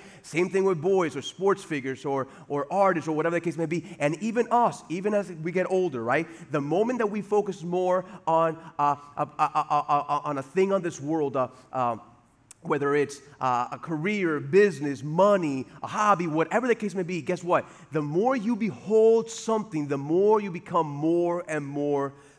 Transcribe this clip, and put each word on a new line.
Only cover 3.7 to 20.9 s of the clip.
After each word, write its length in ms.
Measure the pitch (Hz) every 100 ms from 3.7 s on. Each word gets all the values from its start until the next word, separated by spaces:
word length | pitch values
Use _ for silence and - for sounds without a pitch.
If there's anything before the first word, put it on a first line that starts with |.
| 170 - -
And 160 | 147 160
even 240 | 220 226 233
us, 340 | 240 226 - -
even 260 | 170 202
as 160 | 208 175
we 220 | 165 160
get 180 | 180 175
older, 320 | 185 180 131
right? 240 | 113 143 165 - -
The 120 | 147
moment 380 | 143 165 226 247
that 80 | 220
we 140 | 214
focus 400 | 196 208 202 180
more 440 | 165 180 180 180 180 - -
on, 320 | 165 165 160 - -
uh, 180 | 143 139 - -
uh, 80 | 151 -
uh, 120 | 151
uh, 100 | 156 143
uh, 140 | 147 143 147 -
uh, 140 | 147
on 140 | 147 139
a 60 |
thing 280 | 135 185 190
on 100 | 196
this 200 | 170 147
world, 340 | 139 160 143 135
uh, 140 | 123 - -
uh, 240 | 127 123 110 - - _ _ _ -
whether 320 | 165 151 139
it's, 280 | 147 139 - - -
uh, 300 | 131 120 123
a 60 | 135
career, 600 | 156 160 180 208 175 147
business, 600 | 135 185 208 139 143 135
money, 640 | 147 165 202 202 160 135 123 -
a 60 | 120
hobby, 400 | 185 208 196 175
whatever 400 | 156 160 208 247
the 80 | 226
case 180 | 208
may 100 | 185
be, 180 | 170 180
guess 200 | 131 180
what? 240 | 170 160 - - -
The 80 | 156
more 340 | 147 160 233 269
you 220 | 202 226
behold 720 | 214 127 185 220 220 226 226
something, 580 | - - 220 - 151 143
the 100 | 143
more 440 | 143 170 208 214
you 100 | 202
become 340 | 165 - 175
more 600 | 160